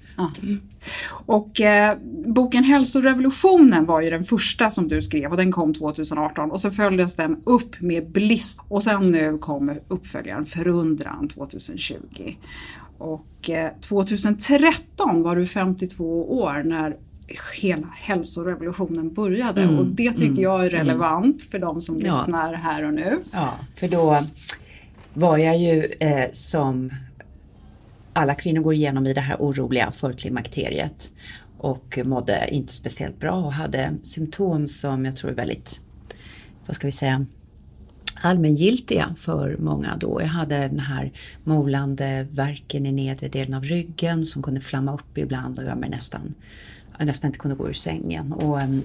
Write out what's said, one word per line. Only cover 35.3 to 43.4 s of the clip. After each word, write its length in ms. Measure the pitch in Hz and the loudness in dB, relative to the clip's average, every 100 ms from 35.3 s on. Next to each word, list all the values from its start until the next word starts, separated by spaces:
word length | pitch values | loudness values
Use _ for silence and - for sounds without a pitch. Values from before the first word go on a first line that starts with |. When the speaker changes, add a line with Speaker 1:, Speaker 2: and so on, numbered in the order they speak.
Speaker 2:
är 40 | |
väldigt, 460 | 123 - - - - - - - - - - - - | -4 -4 -6 -10 -14 -16 -20 -20 -20 -20 -20 -20 -18
vad 100 | - | -10
ska 120 | 147 143 | -6 -6
vi 40 | |
säga, 340 | 135 135 131 135 - - - - - - - - - | -2 0 0 -4 -10 -20 -20 -20 -20 -20 -10 -8 -2
allmängiltiga 920 | 170 180 151 147 190 254 - - - 160 | 0 2 4 4 4 2 0 -2 -2 -6
för 400 | 160 151 139 - | -4 -2 -2 -2
många 380 | 156 147 143 - | -2 -2 -4 -4
då. 220 | - - | -4 -2
Jag 60 | 156 | -2
hade 400 | 170 147 143 139 | -2 -2 -2 -2
den 120 | 143 | -4
här 320 | 135 131 135 - - - | -4 -6 -6 -10 -18 -8
molande 840 | 156 156 139 139 139 139 139 135 139 | 0 2 2 0 -2 -2 -2 -4 -4
värken 540 | 139 143 139 - 143 | -4 -4 -4 -8 -4
i 60 | 139 | -2
nedre 360 | 139 135 131 135 | -2 -4 -6 -6
delen 260 | 135 | -4